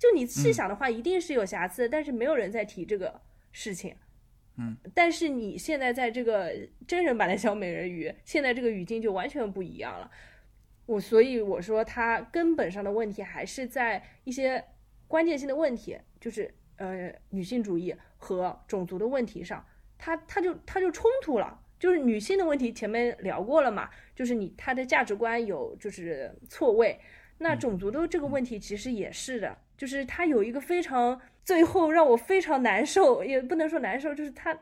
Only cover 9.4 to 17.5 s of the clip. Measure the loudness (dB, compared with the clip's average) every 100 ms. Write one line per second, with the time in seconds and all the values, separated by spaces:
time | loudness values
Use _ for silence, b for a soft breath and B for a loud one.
9.4 | -4 -6 -8 -8 -10 -10 -14 B B B
10.4 | B _ _ _ -4 -4 4 6 6 4
11.4 | -2 -2 -2 0 0 -2 0 0 -2 0
12.4 | 2 2 0 -2 -2 -2 -2 -4 -10 -10
13.4 | -10 -8 -6 -2 -2 -2 B B -10 -2
14.4 | -2 -2 -6 -20 _ -20 -2 2 2 0
15.4 | -2 0 0 -2 -8 -14 -16 -14 -10 -6
16.4 | -8 -10 _ -12 -8 -8 -8 -12 _ -8
17.4 | -4